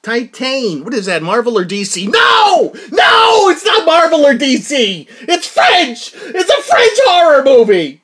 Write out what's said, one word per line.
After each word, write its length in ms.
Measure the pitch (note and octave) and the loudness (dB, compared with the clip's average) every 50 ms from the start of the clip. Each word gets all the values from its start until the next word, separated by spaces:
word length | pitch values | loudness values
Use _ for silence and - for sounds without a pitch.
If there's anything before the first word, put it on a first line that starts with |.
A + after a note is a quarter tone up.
Titan. 800 | _ - A3+ A#3+ B3+ A#3+ _ - C4 C4 C4 C4+ B3+ G#3+ E3+ C#3+ C#3 | _ -4 -6 -6 -6 -6 _ -10 -8 -6 -6 -4 -4 -4 -6 -6 -8
What 100 | G3 C4 | -6 -6
is 120 | A#3+ F#3+ | -6 -4
that, 180 | F#3+ F3+ D#3+ D#3 | -4 -4 -4 -4
Marvel 340 | E3 G3 A#3 A#3 A#3+ A#3 G#3+ | -2 -2 -2 -2 0 -2 -2
or 60 | F3+ | -2
D 180 | F3 G3 G3+ | -4 -6 -8
C? 240 | G3+ G3 - - F3+ | -6 -6 -8 -8 -6
No! 680 | G3+ B3+ A4+ - - C5 A4+ G#4+ G#4 F#4+ E4+ B4 D#4 - - - - | -2 -2 0 2 2 2 2 2 2 2 2 0 0 -4 -12 -18 -6
No! 560 | - G4 F5+ - C5 A#4 A4+ A4+ A4+ A4 G#4 F#4+ | -2 0 0 2 2 2 2 4 2 2 4 2
It's 160 | F4+ D4+ - | 0 0 -2
not 200 | G#4+ - - E4 | -2 -2 0 0
Marvel 400 | E4 D#4+ E4+ E4+ E4 E4 D#4+ D4 | 2 2 2 2 2 2 2 4
or 100 | C#4+ C#4 | 2 2
D 220 | A#3+ C#4+ C#4 B3+ B3 | 2 0 -2 -2 -2
C! 500 | - - D4 C#4 A#3+ G3+ F#3+ E3+ C#3+ _ - - | -4 -4 -4 -2 -2 -2 -4 -8 -12 _ -20 -20
It's 260 | B3+ - F4 E4+ D4+ - | -6 -4 -4 -4 -4 -6
French! 640 | - - - - - F4+ F4 C4 A#3 A#3 - - - | -4 -2 0 2 2 0 0 -2 -6 -12 -16 -18 -18
It's 360 | - - - - F#4 F4+ F4+ | -18 -18 -10 -6 -6 -2 0
a 120 | D5 C#5 | 0 -2
French 360 | C#5+ C#5+ F5 E5 B4 A4+ G#4+ A4+ C5+ | 0 0 0 2 2 2 2 2 0
horror 380 | C5 F4+ F4 E4+ E4 D4+ C#4 | 2 4 4 4 4 4 4
movie! 580 | C#4 C4+ C4+ B3 A#3 G#3 G#3 F3+ E3 C#3+ C3+ _ | 4 4 4 4 4 4 2 0 0 -4 -8 _